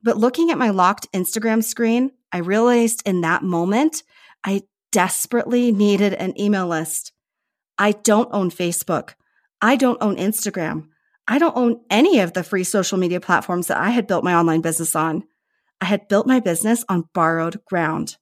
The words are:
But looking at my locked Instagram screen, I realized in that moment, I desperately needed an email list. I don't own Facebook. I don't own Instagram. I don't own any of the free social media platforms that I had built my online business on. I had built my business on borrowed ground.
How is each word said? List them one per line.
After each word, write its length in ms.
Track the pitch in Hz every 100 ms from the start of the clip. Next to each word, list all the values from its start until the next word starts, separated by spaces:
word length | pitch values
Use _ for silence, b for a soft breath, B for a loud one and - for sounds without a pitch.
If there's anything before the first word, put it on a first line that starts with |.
But 140 | 226 214
looking 340 | 226 254 339
at 80 | 214
my 120 | 233
locked 360 | 190 180 202 -
Instagram 500 | 185 185 220 220 220
screen, 480 | 220 - 233 233 262 _ _
I 60 | 180
realized 640 | 175 208 240 240 233 - -
in 140 | 185
that 240 | 165 170
moment, 580 | 185 175 175 214 311 - - b b b
I 200 | - 196 196 _ _
desperately 800 | 202 185 - - 240 - 247 247
needed 440 | 202 208 196 202
an 240 | 190 190 -
email 260 | 208 202 180
list. 460 | 165 165 - - _ _ _ _ _ _ -
I 140 | 202
don't 360 | 208 - 214 -
own 180 | 202 185
Facebook. 640 | - 175 170 - 160 - - _ _ _ _
I 160 | 214 254
don't 260 | 254 240
own 140 | 214 196
Instagram. 720 | 190 208 208 190 160 156 156 _ _ _ -
I 100 | 247
don't 180 | 330 -
own 260 | 240 233 _
any 320 | 208 320 311
of 120 | 175
the 100 | 175
free 220 | 170 196
social 340 | 180 208 180 185
media 220 | 180 180
platforms 480 | - 180 - 175 175
that 80 | -
I 140 | 180
had 160 | 240 -
built 180 | 175
my 100 | 180
online 260 | 175 170 160
business 360 | 165 160 165 165
on. 280 | 160 160 - _ _ _ _ _
I 40 |
had 240 | 180 202 _
built 180 | 202 262
my 140 | 254
business 440 | 202 165 214 233 -
on 200 | 180 165
borrowed 520 | - 165 165 165 185
ground. 520 | _ 180 160 160 156 -